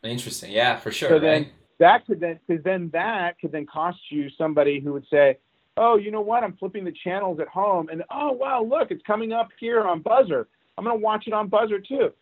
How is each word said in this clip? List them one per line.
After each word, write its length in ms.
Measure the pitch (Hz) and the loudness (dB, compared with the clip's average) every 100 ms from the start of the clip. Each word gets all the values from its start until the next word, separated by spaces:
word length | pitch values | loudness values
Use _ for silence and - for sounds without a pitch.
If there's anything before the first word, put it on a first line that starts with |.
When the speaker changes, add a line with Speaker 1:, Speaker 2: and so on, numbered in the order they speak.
Speaker 1:
Interesting. 480 | 113 123 - - 92 | -8 -10 -10 -12 -4
Yeah, 260 | 104 123 117 | 0 2 0
for 140 | - | -6
sure, 180 | - 143 | -4 4
Speaker 2:
So 100 | 156 | 4
then 240 | 156 156 | 4 2
Speaker 1:
right? 80 | 147 _ _ _ | 0 _ _ _
Speaker 2:
that 280 | 170 233 - | 6 6 2
could 120 | 185 | -4
then, 200 | 170 160 _ | -4 -8 _
'cause 120 | 170 | -4
then 260 | 151 190 175 | -2 -4 -2
that 500 | 160 196 220 175 175 | -4 -4 -2 -4 -6
could 120 | 165 | -8
then 140 | 151 147 | -8 -10
cost 340 | 156 165 180 - | -6 -6 -6 -8
you 200 | 147 143 | -8 -8
somebody 480 | - 160 151 143 143 | -4 -2 2 2 0
who 120 | 143 | -4
would 140 | 143 139 | -8 0
say, 280 | 147 143 131 _ _ _ - | 4 4 4 _ _ _ 0
"Oh, 180 | 233 226 | 4 4
you 120 | 208 | 0
know 100 | 214 | -6
what? 220 | 208 226 | -2 -2
I'm 140 | 196 180 | -2 -6
flipping 260 | 190 202 | -10 -8
the 80 | 185 | -10
channels 480 | 165 - 185 202 160 | -8 -6 -4 -4 -6
at 80 | 151 | -6
home 420 | 180 202 185 160 | -2 0 0 -2
and, 140 | 160 - | -10 -10
oh, 220 | 269 294 | -6 -6
wow, 320 | 254 269 262 | -4 -2 -2
look, 280 | 226 285 302 | -2 -2 -2
it's 120 | 165 | -6
coming 280 | - 214 226 | -4 -4 -2
up 180 | 226 226 _ | -4 -4 _
here 240 | 226 233 | -2 0
on 180 | 208 170 | 0 -2
Buzzer. 460 | 156 240 247 139 110 _ _ - | 2 4 4 2 -4 _ _ -10
I'm 60 | |
gonna 140 | 214 233 | -4 -2
watch 300 | 214 214 226 | 0 -2 -2
it 60 | |
on 140 | 214 208 | -4 0
Buzzer 320 | 208 214 202 | 0 0 -2
too." 320 | 202 277 202 - | -6 -2 -2 -2